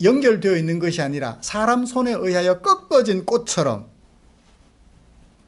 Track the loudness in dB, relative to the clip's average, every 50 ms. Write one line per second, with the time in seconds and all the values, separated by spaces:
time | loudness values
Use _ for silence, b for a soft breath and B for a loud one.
0 | 2 2 4 4 4 2 2 2 2 0 0 0 0 -2 -2 -2 -2 -2 -2 -2
1 | -4 -4 -4 -6 -6 -8 -8 -10 -10 -8 -4 -2 0 2 2 0 0 -2 -2 -2
2 | -2 -2 -2 -2 -2 -2 0 0 2 2 0 2 2 0 0 0 0 2 2 2
3 | 4 2 0 -2 -2 -2 -2 -2 -2 -2 -2 -2 -2 -2 -2 -4 -8 -14 -20 _
4 | _ _ _ _ _ _ _ _ _ _ _ _ _ _ _ _ _ _ _ _
5 | _ _ _ _ -20 -20 _ _ _